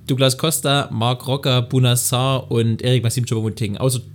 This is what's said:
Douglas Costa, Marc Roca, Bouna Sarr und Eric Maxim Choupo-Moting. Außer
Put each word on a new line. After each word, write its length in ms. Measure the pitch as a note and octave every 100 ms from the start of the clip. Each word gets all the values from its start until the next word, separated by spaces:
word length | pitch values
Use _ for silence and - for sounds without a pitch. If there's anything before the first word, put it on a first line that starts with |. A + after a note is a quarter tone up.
| -
Douglas 320 | B2+ C3 B2+
Costa, 500 | D#3+ D#3+ D3 C#3 -
Marc 360 | A2 A#2 B2+ -
Roca, 340 | C#3 C#3 B2
Bouna 340 | A#2+ C3 B2+ B2
Sarr 540 | - B2 C3 C3 -
und 320 | A#2 A#2 A2+
Eric 220 | B2 B2+
Maxim 220 | A2+ B2+ A#2+
Choupo-Moting. 520 | A2+ A2 G#2+ A2 G2+
Außer 240 | C3 B2 -